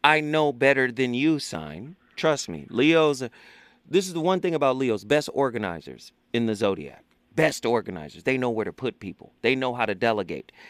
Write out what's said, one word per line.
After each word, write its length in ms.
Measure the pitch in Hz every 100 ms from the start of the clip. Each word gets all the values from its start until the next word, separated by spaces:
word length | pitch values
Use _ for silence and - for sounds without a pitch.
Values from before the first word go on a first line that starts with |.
"I 180 | 147 156
know 320 | 151 156 151
better 380 | 120 135 135 127
than 240 | 117 127
you" 240 | 120 151 151
sign. 580 | - 80 76 78 131 180 _ -
Trust 320 | 160 143 -
me, 180 | 80 67
Leo's 520 | 113 151 165 151 131
a, 80 | 127 - - - - _ -
this 180 | 170 185
is 80 |
the 60 | 170
one 200 | 165 185
thing 140 | 185
about 220 | 160 139 131
Leos, 280 | 131 104
best 240 | 104 147 -
organizers 760 | - 135 113 101 82 65 62 - _ _
in 140 | 117 113
the 80 |
zodiac. 500 | 104 104 90 71 - _ _ _
Best 320 | 104 156 - 120
organizers. 560 | 117 104 90 76 80
They 160 | 104 131
know 100 | 123
where 160 | 110
to 80 | 95
put 260 | - 127 -
people. 360 | 98 - - _
They 120 | 113
know 200 | 131 131
how 100 | 123
to 100 | 110
delegate. 560 | 95 117 107 87 76 - -